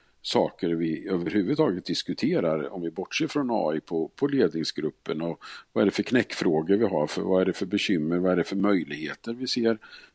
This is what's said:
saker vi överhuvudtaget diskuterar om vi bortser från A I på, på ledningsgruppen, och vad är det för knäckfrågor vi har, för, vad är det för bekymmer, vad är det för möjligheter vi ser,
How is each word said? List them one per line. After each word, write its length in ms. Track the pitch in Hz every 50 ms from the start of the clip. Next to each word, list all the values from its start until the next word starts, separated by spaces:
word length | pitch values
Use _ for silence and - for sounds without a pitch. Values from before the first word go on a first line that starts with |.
| _ _ _ _
saker 480 | - - - 117 87 76 - - 92 85
vi 400 | 85 82 85 80 78 78 - 95
överhuvudtaget 760 | 95 87 87 - - 104 90 101 151 147 156 135 92 90 -
diskuterar 880 | - 85 - - - - - - 143 180 147 90 82 80 78 71 - -
om 80 | 92
vi 100 | 85 82
bortser 360 | - - 90 - - - 160
från 240 | 151 - 147 139 123
A 220 | 117 101 85 76 80
I 40 | 80
på, 320 | - - 85 80 80 - _
på 120 | - 139
ledningsgruppen, 920 | 143 143 135 110 82 78 82 78 - - - 78 76 - _ - - 80 78
och 180 | 82 85 80 - - - - - - _ -
vad 80 | 113
är 40 | 110
det 60 | 98
för 120 | - - 104
knäckfrågor 720 | - 120 127 110 - - - - 95 78 78 78 85 98
vi 80 | 107 117
har, 220 | 98 92 78 76
för, 140 | - - 90
vad 200 | 92 92 95 92
är 40 | 92
det 80 | 92 87
för 120 | - 101
bekymmer, 520 | 90 101 101 - - 98 82 76 80 87
vad 140 | 90 92 92
är 40 | 90
det 80 | 90 82
för 120 | - 101
möjligheter 800 | 101 101 101 101 90 76 69 73 76 78 73 78 - - 113 117
vi 140 | 123 131
ser, 300 | 123 - 123 113 113 113 107 - - - - - -